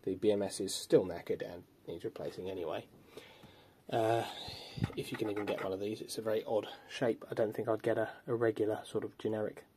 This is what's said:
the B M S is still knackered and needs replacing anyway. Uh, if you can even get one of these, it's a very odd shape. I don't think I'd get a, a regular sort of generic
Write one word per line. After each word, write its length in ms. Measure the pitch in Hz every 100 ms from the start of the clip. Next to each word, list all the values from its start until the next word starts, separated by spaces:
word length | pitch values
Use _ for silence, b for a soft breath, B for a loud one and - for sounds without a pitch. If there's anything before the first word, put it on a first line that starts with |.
the 140 | - 95
B 160 | 104
M 100 | 101
S 160 | 98 -
is 160 | 98
still 300 | - - 151
knackered 380 | 92 85 - -
and 200 | - 87 - - -
needs 180 | 85
replacing 460 | 113 - - - 95
anyway. 360 | 95 80 101 - - B B B B B B B B -
Uh, 360 | 117 110 117 110 B B B B B B -
if 160 | 120
you 60 | 123
can 120 | 107
even 140 | 104
get 180 | 104 104
one 100 | 95
of 60 | 95
these, 220 | 101 107
it's 180 | - -
a 40 |
very 200 | 110 110
odd 220 | - 110 104 B -
shape. 360 | - 127 - -
I 40 |
don't 200 | - 110
think 140 | 107 110
I'd 160 | 110
get 140 | - 113
a, 120 | 107 - -
a 80 |
regular 460 | 117 117 110 107 107
sort 200 | - 110
of 120 | 104 -
generic 480 | 107 107 107 - -